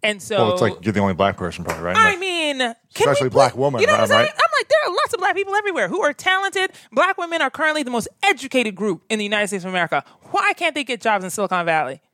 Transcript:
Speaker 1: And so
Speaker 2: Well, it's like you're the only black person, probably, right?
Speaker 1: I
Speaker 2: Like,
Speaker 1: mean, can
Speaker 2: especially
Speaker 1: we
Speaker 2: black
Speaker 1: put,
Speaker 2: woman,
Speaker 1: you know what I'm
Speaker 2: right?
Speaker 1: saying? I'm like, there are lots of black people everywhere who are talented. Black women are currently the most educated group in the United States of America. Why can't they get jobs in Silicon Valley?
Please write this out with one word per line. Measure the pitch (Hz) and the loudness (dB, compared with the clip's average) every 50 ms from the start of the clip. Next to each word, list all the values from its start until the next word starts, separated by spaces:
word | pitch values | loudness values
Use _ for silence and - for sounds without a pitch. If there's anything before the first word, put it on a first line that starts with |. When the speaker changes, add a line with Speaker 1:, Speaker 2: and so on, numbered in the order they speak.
Speaker 1:
And | - 214 214 202 | -2 -2 -4 -4
so | - - 113 202 | -6 -4 0 2
Speaker 2:
Well, | - - 107 | 2 2 2
it's | 180 | 2
like | 123 107 92 - 87 | 2 0 0 -2 -4
you're | 110 104 | -2 0
the | 104 | 2
only | 101 98 95 | 0 0 2
black | 78 98 98 95 | 2 2 2 2
person, | - 92 87 80 - 87 | 0 -6 -6 -6 -6 -8
probably, | 85 82 82 85 | -8 -6 -6 -4
right? | 85 92 - | -2 2 4
Speaker 1:
I | 440 427 | 4 2
Speaker 2:
Like, | 403 349 | 2 0
Speaker 1:
mean, | 359 381 359 339 311 294 285 262 | -4 -4 -4 -2 -2 -2 -2 -2
can | 254 240 233 _ _ _ _ | -2 -4 -4 _ _ _ _
Speaker 2:
especially | - - - 139 143 139 | 0 2 2 4 2 0
Speaker 1:
we | 127 | 2
Speaker 2:
black | 104 139 135 127 | 4 4 4 4
Speaker 1:
put, | - 117 | 4 0
Speaker 2:
woman, | 131 143 135 117 | 0 0 2 2
Speaker 1:
you | - - | 2 4
know | 605 | 4
what | - - | 4 4
I'm | - | 4
Speaker 2:
right? | 554 571 605 605 | 4 4 4 2
Speaker 1:
saying? | 605 | 2
I'm | - 571 659 640 571 | 2 0 2 2 0
like, | 453 _ | 0 _
there | 554 622 605 440 | 2 2 2 0
are | 349 | -2
lots | 427 605 - - | -2 -2 -2 -2
of | - | -2
black | - 403 359 | -2 -2 0
people | 359 403 392 392 | -2 -4 -2 -2
everywhere | 415 415 403 370 302 214 170 | -2 -2 -2 -2 -2 -2 -2
who | 202 359 | -2 0
are | - - 294 | -2 -2 -2
talented. | - - 370 381 381 392 392 - 381 370 381 - - - _ - | 0 0 0 0 2 0 -2 -2 -2 -2 -2 -4 -10 -20 _ 0
Black | 233 330 370 392 381 | 2 2 2 2 -2
women | 349 339 330 330 | -4 -4 -2 -2
are | 311 269 | -2 -2
currently | _ - 302 311 302 311 294 | _ -2 -2 0 0 0 -2
the | 240 | -2
most | 247 233 202 - _ _ - | -2 -4 -4 -4 _ _ 0
educated | 392 392 247 262 269 - 254 240 214 196 | 0 0 0 -4 -2 0 0 0 0 -2
group | - 202 214 180 156 _ _ | -4 -2 -2 -2 -4 _ _
in | 220 214 | -4 -4
the | 214 | -2
United | 202 214 214 208 202 | -2 -2 -2 -2 -2
States | 208 196 170 | -4 -6 -6
of | 185 | -4
America. | 185 180 175 160 - 143 - - - _ _ - | -2 -2 0 0 0 -2 -4 -4 -20 _ _ -4
Why | - 403 392 403 381 | -4 0 0 0 0
can't | - 339 330 294 | 0 -2 -2 -2
they | 302 277 | -2 -4
get | 226 254 214 | -4 -6 -2
jobs | - 233 214 202 185 | 0 0 0 0 0
in | 185 | -4
Silicon | - - 208 180 185 180 170 | -4 -4 -2 -2 0 -2 0
Valley? | 170 165 156 151 127 135 - _ _ | 2 2 0 0 -2 -6 -12 _ _